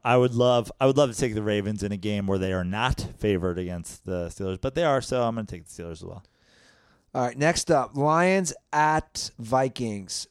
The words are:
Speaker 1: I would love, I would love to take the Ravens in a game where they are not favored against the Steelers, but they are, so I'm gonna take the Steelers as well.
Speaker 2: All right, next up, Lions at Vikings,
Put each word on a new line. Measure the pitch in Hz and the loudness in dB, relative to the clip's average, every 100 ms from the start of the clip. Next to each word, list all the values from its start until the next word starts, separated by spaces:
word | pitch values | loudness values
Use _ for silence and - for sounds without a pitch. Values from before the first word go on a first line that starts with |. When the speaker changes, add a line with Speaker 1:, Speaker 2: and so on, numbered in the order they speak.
Speaker 1:
I | 120 123 | 2 4
would | 123 | 4
love, | 120 123 123 107 - | 4 4 4 0 2
I | 135 | 4
would | 139 | 4
love | 139 | 2
to | 113 | 2
take | 131 | -2
the | 107 | 0
Ravens | 107 104 101 107 | 0 0 0 -4
in | 104 | -4
a | 101 | -4
game | 104 104 98 | -2 -2 0
where | 98 | 0
they | 95 | 0
are | 92 | -2
not | 90 101 127 - - - | -2 0 0 -2 -6 -2
favored | 107 95 92 85 | 0 2 0 -2
against | 90 90 82 - - | -4 -8 -10 -12 -6
the | 90 85 | -6 -6
Steelers, | - 95 95 | -6 -6 -4
but | 135 143 | -4 0
they | |
are, | 165 135 | 2 2
so | - 127 | 0 0
I'm | 117 113 | 0 -2
gonna | 104 | -8
take | 95 80 | -12 -14
the | - | -14
Steelers | 85 | -12
as | 82 | -10
well. | 87 92 - _ _ _ _ _ _ _ _ | -12 -14 -18 _ _ _ _ _ _ _ _
Speaker 2:
All | 131 123 | -4 -4
right, | 120 | 0
next | 151 170 - | 0 2 2
up, | 151 123 139 | 2 2 0
Lions | 147 160 180 190 175 - _ | 2 4 4 2 0 -8 _
at | 151 151 156 - - - - | 2 2 2 -2 -8 -10 -12
Vikings, | 113 131 135 - 117 104 92 - - | -2 0 0 -2 -6 -6 -8 -10 -10